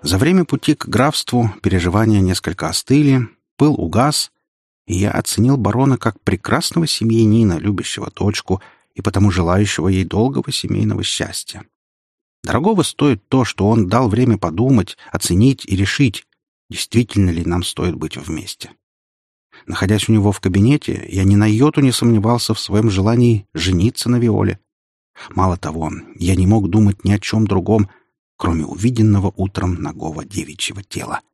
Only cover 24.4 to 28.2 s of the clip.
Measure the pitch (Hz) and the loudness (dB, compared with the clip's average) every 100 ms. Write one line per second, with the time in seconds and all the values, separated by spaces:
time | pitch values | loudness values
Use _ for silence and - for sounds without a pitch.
24.4 | 101 98 _ _ _ _ _ - - 98 | 0 -4 _ _ _ _ _ -20 -8 -2
25.4 | 95 87 76 80 80 82 - - 87 92 | 0 -2 -6 -6 -6 -8 -16 -6 -2 2
26.4 | 92 110 92 104 101 95 95 101 - 110 | 4 2 2 2 2 2 0 0 0 -2
27.4 | 104 95 85 110 98 _ _ _ | 0 0 2 0 0 _ _ _